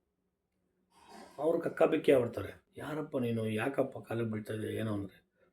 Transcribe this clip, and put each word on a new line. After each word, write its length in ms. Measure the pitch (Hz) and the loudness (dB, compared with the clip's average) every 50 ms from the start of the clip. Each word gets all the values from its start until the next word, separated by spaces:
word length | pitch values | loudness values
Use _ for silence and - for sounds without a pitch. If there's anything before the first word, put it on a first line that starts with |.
| _ _ _ _ _ _ _ _ _ _ _ _ _ _ _ _ _ _ _ - - - - - - - - | _ _ _ _ _ _ _ _ _ _ _ _ _ _ _ _ _ _ _ -20 -20 -20 -18 -18 -18 -16 -8
ಅವ್ರು 220 | - 147 165 170 - | 0 2 2 2 2
ಕಕ್ಕಾಬಿಕ್ಕಿ 520 | - 139 - - 165 156 160 156 - - | 0 -2 2 2 4 4 4 4 6 6
ಆಗ್ಬಿಡ್ತಾರೆ. 540 | 143 127 120 113 - 107 98 - - - _ _ _ | 8 8 6 2 -2 -6 -8 -8 -10 -14 _ _ _
"ಯಾರಪ್ಪ 400 | - 131 143 151 151 147 - - | -12 -8 -6 -6 -6 -6 -4 -2
ನೀನು? 320 | 135 120 117 113 113 110 110 | -2 0 0 0 0 -2 -2
ಯಾಕಪ್ಪ 480 | 107 107 117 139 135 - 131 - - | -2 -2 -2 -2 0 0 -2 -2 -4
ಕಾಲಿಗೆ 340 | 113 - - 117 113 113 110 | -10 -10 -6 -4 -2 -2 -2
ಬೀಳ್ತಾ 220 | 110 107 107 - 110 | -2 -4 -6 -6 -6
ಇದೀಯ?" 260 | 107 107 104 104 104 | -6 -4 -4 -4 -4
ಏನೋ 140 | 110 110 101 | -2 -2 -2
ಅಂದ್ರೆ, 240 | 101 101 92 - - _ _ _ _ _ _ | -4 -6 -8 -12 -18 _ _ _ _ _ _